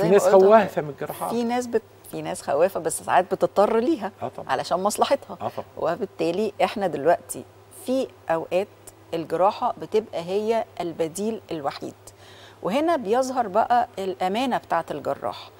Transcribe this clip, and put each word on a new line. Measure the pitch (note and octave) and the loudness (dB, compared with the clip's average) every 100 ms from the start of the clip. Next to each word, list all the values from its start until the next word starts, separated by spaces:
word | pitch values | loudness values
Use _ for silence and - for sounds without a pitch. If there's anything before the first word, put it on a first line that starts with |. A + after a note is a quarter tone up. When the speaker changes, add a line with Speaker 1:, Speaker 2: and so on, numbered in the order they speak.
Speaker 1:
في | F3 | 4
Speaker 2:
ما | |
Speaker 1:
ناس | G3+ F#3 | 6 8
Speaker 2:
قلت | G3 | 8
Speaker 1:
خوافة | F#3+ A3 F#3+ - | 10 8 6 -2
من | D3+ | -4
الجراحات. | C3+ D3+ - E3+ | -6 -8 -6 -4
Speaker 2:
في | A3+ | -2
ناس | A#3 B3 B3 | -2 -2 -2
بت-، | A#3 - - - | -4 -6 -20 -14
في | D#3 | -10
ناس | D#3 F3+ | -8 -8
خوافة، | - C#3 F#3 F#3 | -2 2 2 0
بس | D#3+ - | -6 -6
ساعات | - D3 F#3 | 0 2 2
بتضطر | F#3 F3 - G3+ A3 | 0 0 2 4 4
ليها | B3 D4+ G3+ - | 0 -2 -4 -8
Speaker 1:
آه | A#2+ - | -10 -8
طبعًا. | - | -4
Speaker 2:
علشان | C3 C#3 F3 | -4 -2 -2
مصلحتها. | G3 G3+ A3+ C#4 - F#3 | 0 0 0 0 -4 -10
Speaker 1:
آه | A2 - | -8 -8
طبعًا. | - - D3+ E3+ | -12 -6 -4 -4
Speaker 2:
وبالتالي | G3 - E3 F3+ G#3+ - | -6 -4 -4 -2 -2 0
احنا | D#3 - F#3+ | -2 0 -4
دلوقتي | D3 C#3+ F3 - C3+ - - - - - | 0 2 2 0 -12 -14 -20 -20 -14 -4
في | C4 B3 - - | -2 -4 -8 -4
أوقات | E3 - F3+ G#3 - - - - | -4 0 -2 -2 -8 -20 -20 -10
الجراحة | E3 D#3 E3 F#3+ G#3+ B3 - | -8 -4 2 2 2 -4 -6
بتبقى | D#3 G#3+ A3 D#3 | -2 -2 -2 -6
هي | E3+ G3 G#3+ A3+ - - | -4 -4 -2 -2 -4 -8
البديل | E3+ D#3+ E3 D#3+ G#3+ G#3+ - | -8 -4 -4 -4 -6 -6 -8
الوحيد. | E3 C#3 - D#3+ - - - - - - - | -6 -6 -6 -10 -14 -20 -20 -20 -20 -20 -8
وهنا | F3 B3 D#4+ D#4+ | -4 0 0 0
بيظهر | G3 A#3+ C4 C4 A3 | 0 0 0 -2 -2
بقى | F#3+ - A#3+ - - | 0 2 2 0 -4
الأمانة | F#3+ - F#3 G#3 C4 F#3 | -6 -4 -2 -2 -2 -2
بتاعة | - E3+ - | -2 -2 -2
الجراح، | D#3 C3 C#3 G#2 - - - | -6 -4 -4 -6 -8 -14 -20